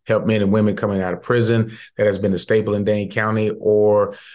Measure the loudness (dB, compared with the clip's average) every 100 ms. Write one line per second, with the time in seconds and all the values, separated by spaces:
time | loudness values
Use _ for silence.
0 | -2 -2 0 0 2 2 0 0 -2 -2
1 | -4 -6 -2 0 2 0 -2 -6 -16 -2
2 | 0 0 -2 -2 0 0 0 -2 0 -2
3 | -2 -2 -2 0 -2 -2 0 2 4 2
4 | 0 -6 -20